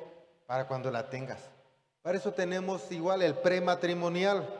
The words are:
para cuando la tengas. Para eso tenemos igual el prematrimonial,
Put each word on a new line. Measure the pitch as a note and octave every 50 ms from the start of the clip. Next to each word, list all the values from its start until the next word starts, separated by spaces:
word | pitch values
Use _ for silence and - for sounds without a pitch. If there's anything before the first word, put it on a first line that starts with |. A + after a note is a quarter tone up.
| - - - - - _ _ _ _
para | - B2 C3 C3
cuando | C3+ C3+ B2+ B2 C3
la | B2 A#2 A2+ -
tengas. | - B2+ C3 A#2+ G#2+ - - - - - - _ _ _ _ _ _ _ -
Para | D#3+ F#3 F#3+
eso | F#3 G#3 -
tenemos | - F#3 F3 F3+ F#3 F#3+ F#3 F#3+ F3 - - F3+
igual | E3 E3 F#3 F#3+ F#3+ F3+
el | D#3+ C#3+
prematrimonial, | - - F3+ F3+ F#3 F3+ F3+ F3 F3 - F3 F3 F3 E3+ E3+ E3+ F3+ F#3 G3+ G3+ F#3+ D#3+ - - -